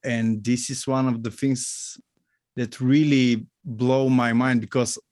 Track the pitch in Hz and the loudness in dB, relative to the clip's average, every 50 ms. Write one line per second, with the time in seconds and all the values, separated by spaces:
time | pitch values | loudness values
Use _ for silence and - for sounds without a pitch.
0 | - 135 120 117 113 113 110 107 104 113 123 123 - - 139 131 - 135 131 131 | -6 -4 -2 0 0 0 0 -2 0 -2 -2 -2 -2 -6 -8 -8 -4 -2 -2 0
1 | 131 131 120 117 113 117 107 - - 139 131 123 - - - - - - - - | 0 0 -2 -2 -4 -8 -8 -4 -2 -2 -2 -2 -4 -8 -10 -12 -12 -14 -16 -18
2 | - _ _ _ _ _ _ _ _ _ - 123 123 110 - - 131 127 139 151 | -20 _ _ _ _ _ _ _ _ _ -8 -8 -8 -8 -6 -4 0 2 4 4
3 | 156 151 139 135 127 123 120 113 107 - _ _ - 156 117 110 123 127 131 135 | 4 4 4 4 4 4 2 0 -2 -8 _ _ -14 -12 -6 -2 0 2 2 2
4 | 135 131 131 127 120 120 113 117 127 131 127 120 110 113 - 131 120 117 - - | 2 2 2 2 2 2 2 2 2 2 2 0 0 0 0 0 0 0 -4 -10
5 | - _ | -14 _